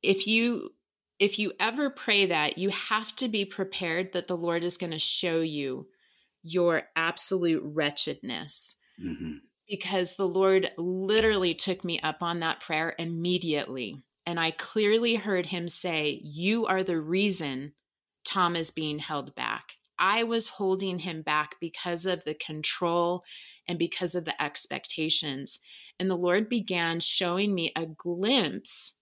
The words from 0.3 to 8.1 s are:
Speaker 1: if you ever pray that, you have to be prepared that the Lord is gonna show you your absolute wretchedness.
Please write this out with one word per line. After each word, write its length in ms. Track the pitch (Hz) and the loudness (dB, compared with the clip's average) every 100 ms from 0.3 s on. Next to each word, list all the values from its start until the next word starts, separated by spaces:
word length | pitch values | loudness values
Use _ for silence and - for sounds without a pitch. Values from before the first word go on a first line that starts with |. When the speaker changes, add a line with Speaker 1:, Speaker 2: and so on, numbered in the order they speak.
| 220 240 226 - _ _ _ _ _ | 4 4 0 -6 _ _ _ _ _
Speaker 1:
if 200 | 202 202 | 0 2
you 140 | 208 - | -4 0
ever 300 | 220 247 285 | -2 0 -2
pray 340 | 277 - 208 | -2 2 4
that, 320 | 190 165 151 - | 4 2 0 0
you 140 | 190 | -2
have 440 | 190 - 220 220 - | -2 -2 -2 -2 -4
to 120 | 247 | -2
be 160 | 208 | 0
prepared 680 | 196 - 190 - 175 165 185 | -2 -4 -6 -4 -2 -2 -2
that 160 | 175 175 | -4 -4
the 80 | 180 | -2
Lord 280 | 170 170 | 0 0
is 140 | 170 - | 0 -2
gonna 200 | 175 156 | -2 -2
show 440 | - - 180 165 | 0 2 2 0
you 460 | 165 147 135 131 147 _ _ _ _ _ | 0 -2 -4 -6 -10 _ _ _ _ _
your 420 | 165 180 175 160 - - | -4 2 2 2 -2 -2
absolute 680 | 165 165 - 190 175 160 | -2 2 2 2 2 2
wretchedness. 1120 | 147 151 147 147 - | 0 0 0 2 0